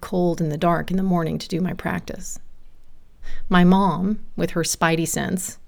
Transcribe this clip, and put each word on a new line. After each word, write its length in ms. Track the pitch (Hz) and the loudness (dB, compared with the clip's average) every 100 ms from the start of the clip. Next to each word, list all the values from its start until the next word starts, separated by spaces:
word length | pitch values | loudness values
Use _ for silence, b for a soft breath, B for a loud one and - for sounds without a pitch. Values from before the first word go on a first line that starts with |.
cold 400 | - 185 180 165 | -4 0 2 2
and 100 | 160 | -2
the 60 | 151 | 2
dark 340 | 175 165 - | 2 2 0
in 60 | 185 | 0
the 60 | |
morning 360 | 190 175 160 156 | 2 2 0 -4
to 80 | - | -4
do 140 | 190 | -2
my 120 | 180 | -2
practice. 640 | 180 175 175 - - - - - - - - - - - - B B - | -2 -4 -4 -6 -10 -10 -10 -12 -14 -16 -18 -18 -18 -18 -10 B B 4
My 160 | 185 | 6
mom, 560 | 175 190 196 156 190 214 - - | 8 8 4 2 -2 -2 -6 -4
with 160 | 170 | -2
her 120 | 175 | 0
spidey 440 | 160 - 165 165 165 | -2 0 0 2 0
sense, 500 | - - 185 - - | -2 -2 -4 -6 -12